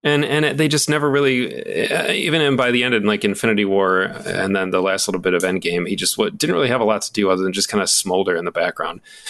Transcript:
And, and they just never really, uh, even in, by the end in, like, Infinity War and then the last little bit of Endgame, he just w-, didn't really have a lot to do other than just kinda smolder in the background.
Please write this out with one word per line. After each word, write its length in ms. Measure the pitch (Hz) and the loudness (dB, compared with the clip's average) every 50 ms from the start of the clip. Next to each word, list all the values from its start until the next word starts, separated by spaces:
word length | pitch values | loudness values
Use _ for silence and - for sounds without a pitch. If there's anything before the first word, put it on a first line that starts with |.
And, 220 | - 156 147 143 147 | 2 2 2 2 2
and 340 | - 139 151 156 151 135 139 | 2 2 2 2 0 0 0
they 120 | 156 151 | 0 2
just 200 | 143 147 - - | 2 0 2 2
never 220 | 147 151 143 147 | 0 2 2 2
really, 800 | 135 143 143 135 131 123 123 - 60 62 - - 50 - - - | 2 4 4 4 2 2 -2 -2 -6 -8 -8 -6 -4 -2 -2 -2
uh, 220 | - - - - - | -2 -2 -2 -2 -2
even 260 | - - - 147 165 | 0 0 0 2 2
in, 160 | 151 143 135 | 2 2 2
by 160 | 127 127 123 | 2 2 2
the 140 | 123 123 123 | 2 2 2
end 80 | 127 123 | 2 2
in, 100 | 113 101 | 2 2
like, 220 | 104 104 101 - | 2 0 2 0
Infinity 400 | 104 98 - - 113 110 104 104 | -2 -2 0 0 2 2 2 2
War 380 | 98 98 98 98 95 92 92 95 | 2 2 2 4 4 2 2 0
and 520 | 95 92 - - 98 92 92 92 98 98 | -2 -4 -10 -8 -6 -4 -2 -2 0 0
then 140 | 98 95 95 | -2 -2 0
the 120 | 90 92 | 0 0
last 280 | 92 95 95 98 - - | 0 0 0 0 -2 -2
little 100 | 95 90 | -4 -2
bit 140 | 85 92 90 | 0 0 0
of 100 | 87 87 | 2 0
Endgame, 460 | 92 92 95 82 87 87 87 87 85 | 0 -2 -2 -2 -2 -2 -2 -2 -4
he 80 | 98 98 | -4 -4
just 180 | 107 - - | -2 -4 -2
w-, 160 | - 107 - | 0 -2 -2
didn't 240 | - - - 160 180 | -2 -2 -2 0 0
really 140 | 170 147 123 | 0 0 0
have 100 | 123 127 | 0 0
a 60 | 113 | 2
lot 160 | 104 107 101 | 0 0 -2
to 100 | - - | -4 -6
do 180 | _ - 101 95 | _ 0 2 2
other 140 | 92 92 95 | 2 0 0
than 80 | 95 | -2
just 180 | 90 101 98 - | -2 -4 -4 -2
kinda 160 | - 104 95 | -2 -2 0
smolder 480 | 90 - - - 98 90 92 98 92 90 85 | 0 -2 -2 -2 0 0 0 0 0 -2 -2
in 80 | 87 | -2
the 60 | 87 | -4
background. 500 | 85 85 82 90 87 - 78 82 85 - _ - - - - - | -2 -2 -2 -2 -2 -6 -8 -8 -8 -12 _ -20 -20 -18 -18 -18